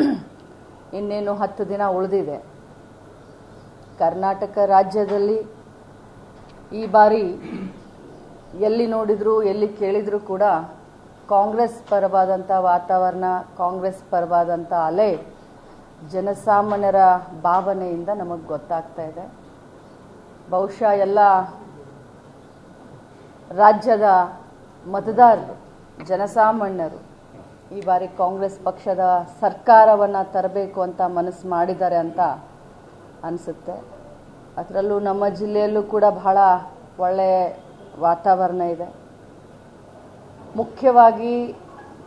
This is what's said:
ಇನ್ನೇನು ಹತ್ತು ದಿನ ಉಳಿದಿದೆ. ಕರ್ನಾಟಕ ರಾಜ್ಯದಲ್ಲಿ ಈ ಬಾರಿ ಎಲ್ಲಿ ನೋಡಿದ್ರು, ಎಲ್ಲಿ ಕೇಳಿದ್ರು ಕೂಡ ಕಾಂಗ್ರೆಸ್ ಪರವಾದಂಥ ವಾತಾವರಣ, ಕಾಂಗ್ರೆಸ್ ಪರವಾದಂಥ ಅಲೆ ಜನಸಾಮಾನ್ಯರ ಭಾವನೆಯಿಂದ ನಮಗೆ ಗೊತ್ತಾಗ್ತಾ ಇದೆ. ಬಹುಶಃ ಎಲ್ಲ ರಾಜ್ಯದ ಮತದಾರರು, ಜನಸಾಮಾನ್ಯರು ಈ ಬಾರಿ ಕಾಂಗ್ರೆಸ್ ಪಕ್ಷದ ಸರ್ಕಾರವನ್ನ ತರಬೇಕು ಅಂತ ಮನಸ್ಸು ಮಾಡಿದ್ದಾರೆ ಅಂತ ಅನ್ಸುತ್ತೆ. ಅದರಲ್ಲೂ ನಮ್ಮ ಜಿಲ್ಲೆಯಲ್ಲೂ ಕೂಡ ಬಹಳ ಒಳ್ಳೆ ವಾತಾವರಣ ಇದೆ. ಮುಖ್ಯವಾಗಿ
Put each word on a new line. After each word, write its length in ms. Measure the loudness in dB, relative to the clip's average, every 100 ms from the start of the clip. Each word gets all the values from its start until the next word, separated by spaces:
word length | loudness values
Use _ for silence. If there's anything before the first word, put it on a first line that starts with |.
| 2 -2 -8 -20 -20 -20 -20 -20 -16
ಇನ್ನೇನು 400 | -10 -8 -6 -6
ಹತ್ತು 360 | -4 -6 -6 -6
ದಿನ 160 | -4 -2
ಉಳಿದಿದೆ. 520 | -2 -2 -2 -4 -8 -14 -20 -20 -20 -20 -20 -20 -20 -20 -20 -20 -20 -20 -20 -20 -4
ಕರ್ನಾಟಕ 580 | -2 0 -4 -4 -6 -2
ರಾಜ್ಯದಲ್ಲಿ 1040 | 4 4 4 0 -2 0 0 -2 -6 -16 -20 -20 -20 -20 -20 -20 -20 -20 -20 -20 -14
ಈ 120 | -10 0
ಬಾರಿ 520 | 6 6 4 -2 -6 -12 -12 -12 -16 -20 -20 -20 -20 -20 -20 -20 -4
ಎಲ್ಲಿ 280 | -2 0 0
ನೋಡಿದ್ರು, 560 | -2 -2 0 0 2
ಎಲ್ಲಿ 240 | 0 0 -4
ಕೇಳಿದ್ರು 520 | -2 -2 -2 -2 -6
ಕೂಡ 240 | -6 0 2 0 -4 -16 -20 -20 -20 -20 0
ಕಾಂಗ್ರೆಸ್ 600 | 2 2 0 -2 -4 -4
ಪರವಾದಂಥ 640 | -2 2 2 2 0 0
ವಾತಾವರಣ, 720 | 0 2 0 0 0 0 -2 -4 -4 -8 -6
ಕಾಂಗ್ರೆಸ್ 460 | -6 -4 -6 -8 -4
ಪರವಾದಂಥ 640 | -4 0 0 0 -4 -4
ಅಲೆ 520 | -2 -2 0 0 -2 -8 -20 -20 -20 -20 -20 -20 -20 -10
ಜನಸಾಮಾನ್ಯರ 840 | -6 -6 -4 2 2 2 0 2 4 6 4 -2 -4
ಭಾವನೆಯಿಂದ 680 | 0 0 0 -4 -6 -6 -6 -6
ನಮಗೆ 320 | -8 -10 -10
ಗೊತ್ತಾಗ್ತಾ 560 | -12 -6 -8 -8 -12
ಇದೆ. 280 | -12 -14 -16 -20 -20 -20 -20 -20 -20 -20 -20 -20 -20 -20 -6
ಬಹುಶಃ 420 | -4 -4 -2 0
ಎಲ್ಲ 280 | 2 2 4 4 4 0 -10 -20 -20 -20 -20 -20 -20 -20 -20 -20 -20 -20 -20 -20 -20 -20 -20 -20 -20 -10
ರಾಜ್ಯದ 520 | 4 6 6 2 2 4 2 0 -6 -20 -20 -20 -20 -10
ಮತದಾರರು, 680 | -8 -4 6 6 6 -2 -16 -20 -20 -20 -20 -6
ಜನಸಾಮಾನ್ಯರು 1080 | -4 -2 2 2 2 -4 -4 -8 -10 -20 -20 -20 -20 -20 -20 -16 -10
ಈ 100 | -2
ಬಾರಿ 220 | -2 -2
ಕಾಂಗ್ರೆಸ್ 520 | -4 -4 -2 -6 -6
ಪಕ್ಷದ 680 | -8 -6 -6 -2 0 0 -2 -4
ಸರ್ಕಾರವನ್ನ 760 | -4 -2 8 10 10 8 4 0
ತರಬೇಕು 580 | -4 -4 -4 -4 -6 -6
ಅಂತ 200 | -6 -2
ಮನಸ್ಸು 480 | -2 -2 -6 -8 -6
ಮಾಡಿದ್ದಾರೆ 460 | -2 -2 -2 -2 0
ಅಂತ 240 | -2 -2 -2 -2 -12 -20 -20 -20 -20 -20 -20 -14
ಅನ್ಸುತ್ತೆ. 680 | -10 -10 -10 -14 -14 -14 -16 -20 -20 -20 -20 -20 -16 -14
ಅದರಲ್ಲೂ 420 | -6 -4 -2 -2
ನಮ್ಮ 280 | -2 -2 -2
ಜಿಲ್ಲೆಯಲ್ಲೂ 560 | -4 -4 -2 0 -2
ಕೂಡ 200 | -2 2
ಬಹಳ 340 | 2 2 2 4 4 4 -2 -18 -20 -6
ಒಳ್ಳೆ 600 | -2 0 2 2 0 -6 -18 -20 -20 -2
ವಾತಾವರಣ 600 | 0 2 2 2 2 -2
ಇದೆ. 320 | -4 -6 -10 -14 -20 -20 -20 -20 -20 -20 -20 -20 -20 -20 -20 -20 -20 -20 -12 -8
ಮುಖ್ಯವಾಗಿ 1000 | -8 0 4 8 6 6 -2 -4 -6 -12 -20 -20 -20 -20